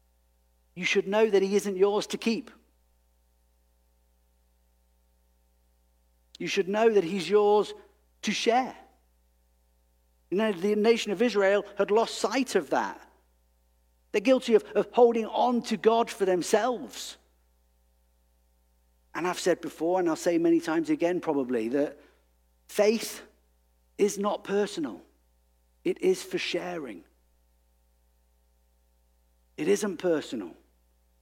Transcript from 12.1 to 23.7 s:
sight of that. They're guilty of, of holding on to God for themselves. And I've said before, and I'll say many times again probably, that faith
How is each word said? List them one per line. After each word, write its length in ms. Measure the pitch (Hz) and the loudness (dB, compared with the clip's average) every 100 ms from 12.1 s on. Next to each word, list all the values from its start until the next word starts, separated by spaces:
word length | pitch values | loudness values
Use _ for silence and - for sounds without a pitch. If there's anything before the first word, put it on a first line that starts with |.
| - | 2
sight 380 | 208 240 254 196 | 4 4 2 0
of 160 | 143 | 0
that. 280 | 139 101 - - _ _ _ _ _ _ _ _ _ _ | 0 -2 -6 -18 _ _ _ _ _ _ _ _ _ _
They're 100 | 208 | -2
guilty 340 | 202 262 247 220 | 2 2 4 2
of, 80 | - 196 | 2 -2
of 120 | 202 | 0
holding 360 | - 240 233 214 | 6 6 6 -2
on 340 | - 240 247 | 0 0 0
to 140 | - 208 | -2 0
God 320 | 220 226 233 | 2 2 0
for 160 | - 190 | -2 0
themselves. 920 | 185 302 214 233 240 240 - - - _ _ _ _ _ _ _ _ _ _ _ _ _ _ _ _ _ _ _ | 0 2 2 2 -4 -8 -14 -16 -18 _ _ _ _ _ _ _ _ _ _ _ _ _ _ _ _ _ _ _
And 140 | - 180 | -6 -6
I've 120 | 170 | -2
said 220 | 185 165 | -2 -2
before, 380 | 156 - 160 185 | -4 -6 -2 0
and 100 | 175 | 0
I'll 60 | 156 | -2
say 240 | 180 170 | 0 0
many 200 | 170 165 | 2 2
times 300 | 165 165 151 | 2 -2 -2
again 300 | 151 170 180 | -2 0 -2
probably, 480 | - 143 123 120 110 | -2 -2 -2 -4 -2
that 300 | 139 147 - - _ _ _ _ _ - | -2 -2 -6 -20 _ _ _ _ _ -6
faith 520 | - 208 220 - - - _ _ _ _ | 0 2 0 -4 -12 -18 _ _ _ _